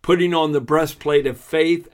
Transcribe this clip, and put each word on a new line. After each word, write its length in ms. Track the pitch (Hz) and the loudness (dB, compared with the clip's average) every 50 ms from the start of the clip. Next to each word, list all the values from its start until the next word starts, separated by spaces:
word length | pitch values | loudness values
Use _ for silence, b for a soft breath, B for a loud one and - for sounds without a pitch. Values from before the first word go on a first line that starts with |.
putting 320 | _ - 180 175 175 175 175 | _ 0 0 0 2 0 0
on 200 | 165 160 151 147 | 0 0 0 -2
the 80 | 143 | -4
breastplate 640 | 123 120 151 160 160 147 - - - 147 147 147 139 | -2 0 0 0 0 -2 -6 -8 -6 0 0 0 0
of 120 | 135 123 123 | 0 -6 -8
faith 480 | - - - 160 160 165 170 170 170 - | -14 -6 -2 0 0 0 0 -2 -4 -12